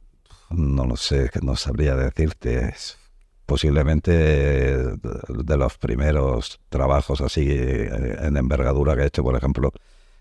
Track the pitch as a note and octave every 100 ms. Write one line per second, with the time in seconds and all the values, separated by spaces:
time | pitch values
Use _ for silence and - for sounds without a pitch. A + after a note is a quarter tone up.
0 | - _ _ - - E2 C#2+ C2+ B1+ A#1+
1 | - C#2 B1+ - C2 C2 - A#1+ D2 C2
2 | B1+ - D#2+ - - A#1 - - - -
3 | _ - _ _ - C#2+ D2+ D2 D2 D#2
4 | - E2+ D#2 D2 C#2+ C#2 C2+ C2 B1+ G1+
5 | - - - - - D2 B1 - - A#1
6 | D2 D2 C2+ A#1+ - - - - C2 C#2
7 | - C#2+ C2+ - C#2+ C#2 B1+ C2 G#2 B1
8 | C2 - D#2 C#2+ B1+ C#2 B1+ C#2 C#2+ C2
9 | C#2+ - C2 B1+ C2+ - C#2 - _ -
10 | _ _